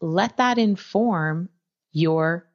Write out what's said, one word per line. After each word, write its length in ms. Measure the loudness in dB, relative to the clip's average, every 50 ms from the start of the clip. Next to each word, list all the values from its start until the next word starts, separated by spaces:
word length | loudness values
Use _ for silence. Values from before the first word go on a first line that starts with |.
let 380 | -6 -4 0 0 0 0 0 0
that 180 | 0 2 2 2
inform 920 | 2 2 0 -2 -4 -4 -2 0 0 0 0 0 -2 -2 -2 -4 -6 -8 -12 _ _ _ _ _ _ _ -2
your 540 | 0 2 2 2 2 2 0 -2 -4 -6 _ _